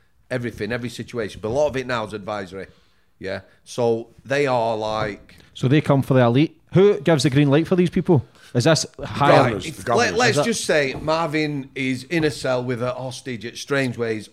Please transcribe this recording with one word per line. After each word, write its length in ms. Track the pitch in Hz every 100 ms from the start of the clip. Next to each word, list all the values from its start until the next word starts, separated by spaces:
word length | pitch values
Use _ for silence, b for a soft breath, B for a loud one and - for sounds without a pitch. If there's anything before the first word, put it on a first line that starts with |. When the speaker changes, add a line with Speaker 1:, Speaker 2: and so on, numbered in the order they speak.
| _ _ _
Speaker 1:
everything, 420 | 127 120 - 104
every 180 | 120 120
situation. 500 | - 113 120 101 -
But 60 | 107
a 60 | 131
lot 120 | 147
of 100 | 131
it 100 | 123
now 160 | 120 107
is 80 |
advisory, 540 | 104 98 104 95 95 92 _ _ _ _ _
yeah? 240 | 95 98 - b
So 460 | - - 117 113 117 - 110
they 200 | 139 143
are 300 | 123 113 110
like 580 | 107 107 107 98 - - b
Speaker 2:
So 140 | - 127
they 140 | 151
come 200 | - 139
for 120 | -
the 80 | 131 120
elite. 320 | 123 165 - _
Who 260 | 170 202 202
gives 220 | 160 160
the 80 | 156
green 180 | 131 143
light 180 | 143 165
for 80 | 180
these 140 | 180
people? 340 | 190 175 151 - b b
Is 120 | 123 143
this 200 | 156 - -
higher? 340 | - 110 139 147
Speaker 3:
Governors, 280 | 123 101 156
Speaker 1:
If, 120 | 131
Speaker 3:
the 60 |
governors. 280 | 98 120 233
Speaker 1:
let, 80 | 214
let's 100 | 247
Speaker 2:
Is 40 | 147
that 80 | 220
Speaker 1:
just 200 | 220 -
say 280 | 156 135
Marvin 800 | - 156 160 165 156 151 143 131
is 300 | 135 131 127
in 200 | 131 170
a 60 | 151
cell 340 | 143 131 127
with 200 | 123 120
a 100 | 123
hostage 500 | 123 127 123 135 117
at 140 | 113 -
Strangeways 720 | - 139 127 113 117 110 98